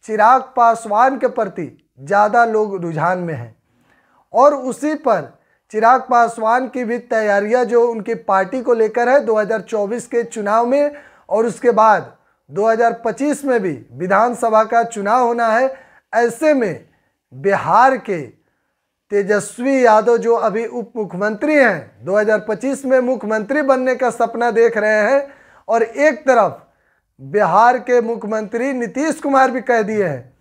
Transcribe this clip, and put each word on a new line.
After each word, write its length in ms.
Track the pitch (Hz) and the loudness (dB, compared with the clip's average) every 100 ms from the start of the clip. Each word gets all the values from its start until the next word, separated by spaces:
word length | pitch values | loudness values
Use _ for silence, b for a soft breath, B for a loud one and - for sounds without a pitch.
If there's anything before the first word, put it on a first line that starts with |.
चिराग 380 | - 214 214 262 254 - | -6 2 4 4 0 2
पासवान 600 | 233 226 220 208 254 269 | 2 2 -2 2 2 2
के 100 | 247 | -4
प्रति 380 | - 202 - 147 - _ _ | -4 -6 -6 -12 -14 _ _
ज़्यादा 460 | 139 196 208 233 233 | -2 0 2 2 2
लोग 340 | 220 214 196 | 0 -2 -4
रुझान 360 | 170 156 170 185 | -6 -2 -2 -2
में 160 | 170 | -6
हैं 200 | 139 117 _ _ _ _ _ _ _ _ | -8 -12 _ _ _ _ _ _ _ _
और 200 | 208 277 | 2 4
उसी 400 | 285 254 - 302 302 | 2 -6 -4 -4 -2
पर 320 | 285 190 139 _ _ _ _ | -2 -2 -4 _ _ _ _
चिराग 280 | 214 226 254 | 0 4 2
पासवान 640 | 254 240 233 233 220 247 262 | 2 2 2 0 0 0 -2
की 160 | 247 | -6
भी 120 | 226 240 | -6 -6
तैयारियां 640 | 240 226 214 202 208 247 | -4 -2 0 0 0 0
जो 220 | 233 233 240 | 2 2 2
उनकी 280 | 233 202 226 | -2 -6 -6
पार्टी 380 | - 190 190 262 | 0 0 0 -4
को 120 | 240 | -2
लेकर 340 | 233 220 240 240 | 0 0 0 2
है 100 | 277 | 2
दो 160 | 226 220 | 2 -2
हज़ार 240 | 208 220 | 0 -4
चौबीस 440 | - 220 202 233 - | -4 -4 -4 -6 -4
के 160 | 233 | -4
चुनाव 420 | 233 226 202 220 240 | -4 -6 0 0 2
में 280 | 277 294 294 B B B | 0 0 -4 B B B
और 180 | 202 233 | -2 -2
उसके 240 | - 240 | 0 0
बाद 380 | 214 220 190 120 _ _ _ _ | 4 4 4 -2 _ _ _ _
दो 160 | 151 220 | -2 0
हज़ार 340 | 220 233 233 | 2 0 0
पच्चीस 400 | 226 - 285 277 | -6 -4 -4 -2
में 160 | 285 240 | -2 -2
भी 120 | 190 131 - | -2 -6 -14
विधानसभा 680 | 123 180 196 240 240 233 220 | -10 -2 0 0 -2 0 0
का 180 | 220 233 | 2 0
चुनाव 380 | 233 214 196 247 | -2 -4 -2 0
होना 240 | 240 240 226 | 0 0 0
है। 240 | 220 262 262 B B B | 0 -2 -4 B B B
ऐसे 400 | 214 233 233 311 | -2 -2 0 0
में 300 | 277 214 123 _ _ _ _ _ | 2 0 -6 _ _ _ _ _
बिहार 640 | 127 170 196 143 196 262 254 | -6 -2 -2 2 4 4 2
के 220 | - 175 120 _ _ _ _ _ _ _ _ | -4 -8 -8 _ _ _ _ _ _ _ _
तेजस्वी 720 | 202 196 208 196 - 254 269 | -4 0 -2 -2 -6 0 4
यादव 320 | 240 214 214 233 | 6 4 4 2
जो 160 | 214 233 | 2 0
अभी 300 | 220 208 233 | 0 -2 -6
उप 260 | 240 226 233 | -8 -10 -10
मुख्यमंत्री 580 | 190 180 208 214 302 | -10 -4 -4 -2 0
हैं, 500 | 302 247 170 107 _ | 2 2 0 -10 _
दो 120 | 127 202 | -2 0
हज़ार 280 | 214 214 214 | 2 0 -2
पच्चीस 360 | 214 262 269 | -6 -4 -6
में 140 | 269 262 | 0 0
मुख्यमंत्री 600 | 247 254 208 220 208 285 | 0 -4 -2 -4 -2 -2
बनने 300 | 277 262 254 | 2 0 0
का 160 | 247 247 | -2 -4
सपना 380 | 240 233 233 240 | -2 -4 -2 -2
देख 240 | 220 233 220 | 2 2 2
रहे 220 | 214 214 | 0 0
हैं 240 | 208 277 277 B B B - | 2 0 -2 B B B -4
और 140 | 226 | -2
एक 380 | 220 247 302 254 | -2 2 0 0
तरफ 400 | 269 247 185 - _ _ _ _ _ _ | 2 2 2 -4 _ _ _ _ _ _
बिहार 580 | 135 196 190 190 233 254 | -6 -2 2 4 4 2
के 200 | 233 247 | 0 0
मुख्यमंत्री 720 | 226 233 208 220 214 233 262 | 0 -6 -6 -6 -6 -4 -4
नीतीश 460 | 262 233 254 311 311 | -4 -6 -4 -4 -4
कुमार 300 | 285 269 262 | 0 2 2
भी 100 | 247 | 0
कह 200 | 220 240 | -2 0
दिए 200 | 208 214 | 0 -2
हैं 280 | 185 131 - _ | -2 -4 -12 _